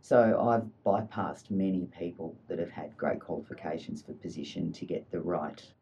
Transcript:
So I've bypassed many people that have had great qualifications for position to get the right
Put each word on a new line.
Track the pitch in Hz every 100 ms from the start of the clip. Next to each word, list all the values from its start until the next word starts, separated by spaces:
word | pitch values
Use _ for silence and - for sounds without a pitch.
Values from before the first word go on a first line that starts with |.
So | - 127 113 -
I've | 120 117 110 -
bypassed | - 101 110 - 90 71 -
many | 98 95 92 90
people | - 87 - 80 - -
that | 85
have | 85
had | - 80 -
great | 73 73
qualifications | - 82 - - 78 80 - -
for | -
position | - 85 78 71 - 80
to | - -
get | 80 -
the | 90
right | 82 85 76 - - _